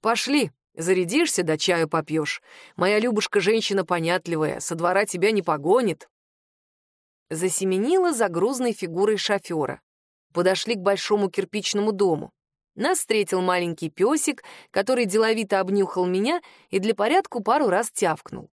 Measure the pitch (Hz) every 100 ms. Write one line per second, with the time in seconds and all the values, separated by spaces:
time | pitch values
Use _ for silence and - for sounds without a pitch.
0 | - 233 - 285 240 _ _ - 165 185
1 | 175 262 339 - 170 156 - 170 160 165
2 | 156 156 147 - _ - - - 185 208
3 | 240 214 - 208 180 226 - 196 175 175
4 | 165 180 175 165 151 - - 165 170 185
5 | 208 180 196 214 175 151 147 233 226 160
6 | - _ _ _ _ _ _ _ _ _
7 | _ _ _ 160 185 - 190 185 233 381
8 | 359 247 208 165 208 262 247 220 180 165
9 | 202 208 - 202 - 165 135 131 _ _
10 | _ _ _ 170 180 185 - 220 185 196
11 | - 208 196 - 190 214 - 208 208 196
12 | 196 156 - _ _ _ _ - 262 359
13 | - 220 202 185 185 180 175 170 160 -
14 | 202 302 - - - - - - 196 247
15 | 226 208 220 220 208 196 185 202 190 185
16 | 180 185 226 339 - - _ 190 202 208
17 | 214 339 392 247 202 269 262 185 - -
18 | 185 156 - - -